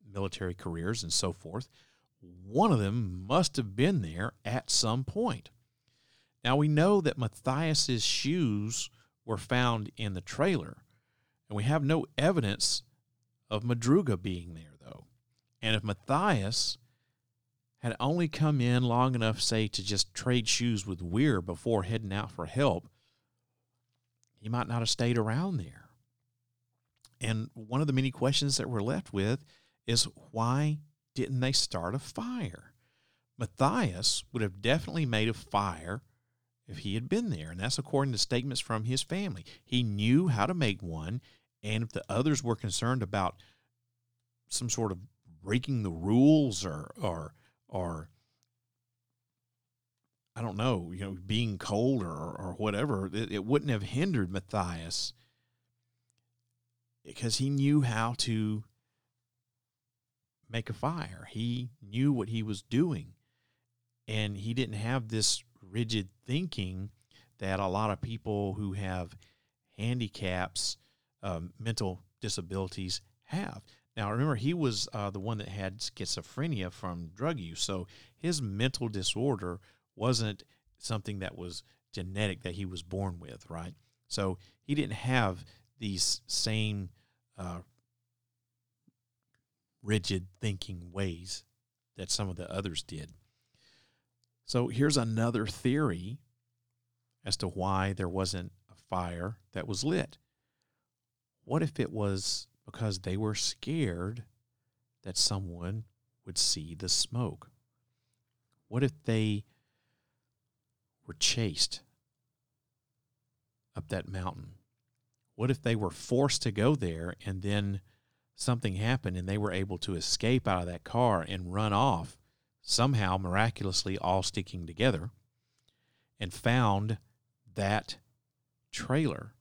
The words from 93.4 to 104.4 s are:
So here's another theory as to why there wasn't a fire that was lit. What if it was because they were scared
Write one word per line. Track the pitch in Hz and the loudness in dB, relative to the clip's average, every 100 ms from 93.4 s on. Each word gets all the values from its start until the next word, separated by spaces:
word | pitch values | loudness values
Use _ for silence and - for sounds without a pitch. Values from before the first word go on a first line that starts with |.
| _ _ _ _ _ _ _ _ _ _ | _ _ _ _ _ _ _ _ _ _
So | - 123 123 | -2 0 2
here's | 113 147 143 | 2 2 4
another | 113 110 117 113 104 | 2 2 2 2 -2
theory | - 127 143 139 87 92 135 _ _ _ _ _ _ _ _ _ _ | 0 0 2 2 -2 -6 -10 _ _ _ _ _ _ _ _ _ _
as | 98 - | -6 -2
to | 92 | -2
why | 95 95 95 98 | 0 0 2 0
there | 92 87 | 0 -2
wasn't | 95 92 92 90 - _ | 0 -2 -4 -8 -14 _
a | |
fire | - _ 92 87 87 95 113 _ | -20 _ -4 -4 -4 -6 -8 _
that | 95 113 | -8 -6
was | 101 | -4
lit. | 139 185 - - _ _ _ _ _ _ _ _ _ _ _ _ | 0 0 -2 -10 _ _ _ _ _ _ _ _ _ _ _ _
What | - 151 | -2 0
if | 165 - | 0 0
it | - | -2
was | 107 101 95 - - - _ - | 0 0 0 -2 -4 -6 _ -18
because | - 110 92 | -6 -4 -4
they | 92 95 | -4 -2
were | 107 | -2
scared | 104 - - - 165 117 87 95 117 - _ | -2 -4 -4 -4 -2 0 -2 -6 -8 -14 _